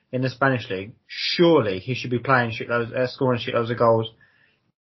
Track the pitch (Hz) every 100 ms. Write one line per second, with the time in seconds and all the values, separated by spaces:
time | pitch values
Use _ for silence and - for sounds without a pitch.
0 | _ 127 127 - 135 123 - 95 107 -
1 | - - - - 170 156 107 92 131 120
2 | 127 120 - 131 117 110 - 120 117 123
3 | 123 - 131 120 127 120 117 117 117 113
4 | 113 - _ _ _ _ _ _ _